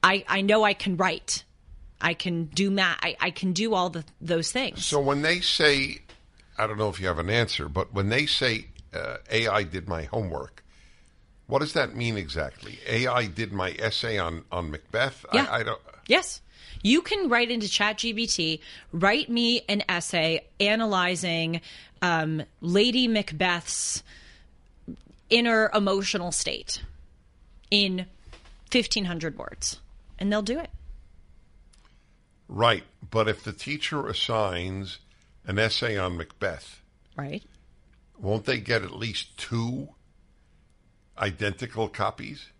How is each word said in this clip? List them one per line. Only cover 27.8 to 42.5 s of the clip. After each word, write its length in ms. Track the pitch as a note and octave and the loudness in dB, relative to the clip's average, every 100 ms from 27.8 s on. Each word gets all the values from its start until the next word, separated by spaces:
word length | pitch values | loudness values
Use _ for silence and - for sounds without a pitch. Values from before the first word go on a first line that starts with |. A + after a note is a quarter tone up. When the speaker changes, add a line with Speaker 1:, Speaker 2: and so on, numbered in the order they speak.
| G3+ F#3 F3+ - - - - - - | 2 0 -6 -14 -20 -20 -20 -20 0
Speaker 1:
fifteen 340 | B3 G#3+ - F#3 | 0 2 0 -2
hundred 320 | E3+ E3 - | -2 -4 -6
words," 420 | - - - - - - - - | -14 -6 -8 -8 -16 -20 -20 -4
and 140 | G3 | 0
they'll 100 | G#3 | 0
do 160 | G#3 C4+ | 0 -4
it. 140 | E4 - - - - - - - - - - - - _ _ _ _ _ - | -4 -12 -14 -16 -18 -20 -20 -20 -20 -20 -20 -20 -20 _ _ _ _ _ -12
Speaker 2:
Right. 360 | F#2+ A#2+ G2+ - _ - | 2 4 4 -2 _ -2
But 180 | A2 G#2+ | 2 2
if 140 | A2 | 0
the 100 | - | -4
teacher 540 | F#2+ - D3 - D3+ - | -10 -8 -6 -4 -4 -4
assigns 920 | A2 - A2+ G#2 F2 F2+ F#2+ F#2+ - - _ _ - - | -2 0 2 0 0 -4 -6 -8 -12 -20 _ _ -20 -4
an 120 | G2 | 0
essay 400 | A2 - B2 G#2 | 2 2 -2 0
on 200 | F#2 F2 | -2 -4
Macbeth, 640 | E2 - G2 D#2 - - _ _ _ - | -8 -4 -4 -4 -14 -20 _ _ _ -10
Speaker 1:
Right. 280 | C#3 F3+ - - - - _ - _ - | -8 -10 -12 -20 -20 -20 _ -20 _ -10
Speaker 2:
won't 240 | F#2+ A2 G#2 | -2 -2 0
they 140 | B2+ | -4
get 220 | F#2+ A2+ | 0 0
at 80 | F#2+ | 0
least 460 | - A2+ G#2 - - | -6 -6 -6 -8 -12
two 520 | - A#2 A#2 C3 C#3+ - _ _ _ _ _ _ _ _ _ _ _ - | -4 -2 -2 -4 -8 -16 _ _ _ _ _ _ _ _ _ _ _ -4
identical 680 | G2 E2 G#2 F#2+ B2 G#2+ A2 | -2 0 -2 -2 -8 -4 -4
copies? 600 | - G#2 - G#2+ D3 - | 0 -2 -2 -12 -14 -18